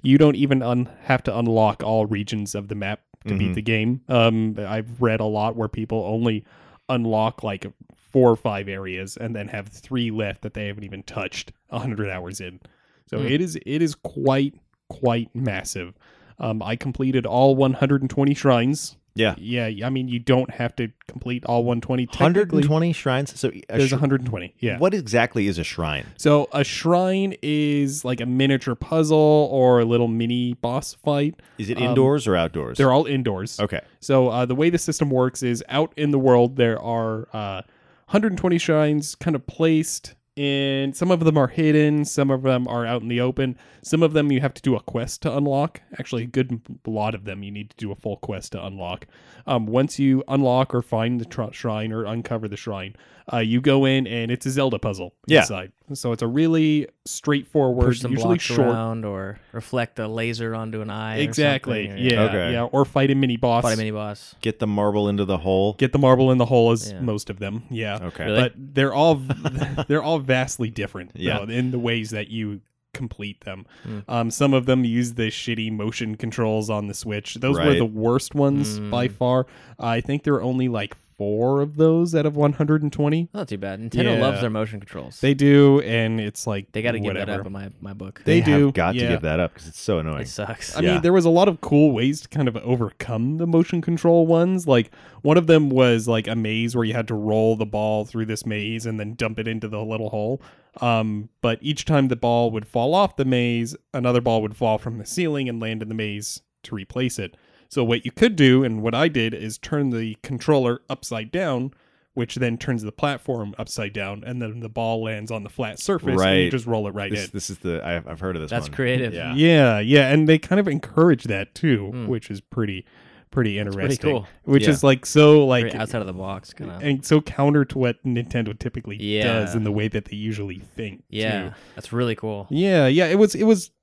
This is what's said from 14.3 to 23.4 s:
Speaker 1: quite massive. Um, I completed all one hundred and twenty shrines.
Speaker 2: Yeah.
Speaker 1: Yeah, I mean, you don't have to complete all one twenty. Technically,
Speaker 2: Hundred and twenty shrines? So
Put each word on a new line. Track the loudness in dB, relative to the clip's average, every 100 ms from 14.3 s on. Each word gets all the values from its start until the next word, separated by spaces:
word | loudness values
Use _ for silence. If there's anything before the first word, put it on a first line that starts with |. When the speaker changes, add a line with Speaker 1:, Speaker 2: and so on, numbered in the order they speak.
| 2 0 -4 _ _ _
Speaker 1:
quite | -2 0 0 -4
massive. | -4 -4 -4 -6 -10 -12 -16 _ _ _ -10
Um, | -6 -4
I | -4 -6
completed | -6 -2 0 0 0
all | 4 4
one | 6 2
hundred | 2 2 2
and | 0
twenty | 0 2
shrines. | 2 4 4 2 -2 -6 -16 _
Speaker 2:
Yeah. | 0 0 0
Speaker 1:
Yeah, | -6 -4 -4 -4 -4
I |
mean, | -4 -4
you | -4
don't | 2 2 2
have | -4 -6 -4
to | -8 _ -18
complete | -14 -10 -8
all | -2 0
one | 2 -2
twenty. | -2 -4 -4
Technically, | 2
Speaker 2:
Hundred | 2 4 2
and | 2
twenty | 2 2 0
shrines? | -2 -2 -2 -4
So | -4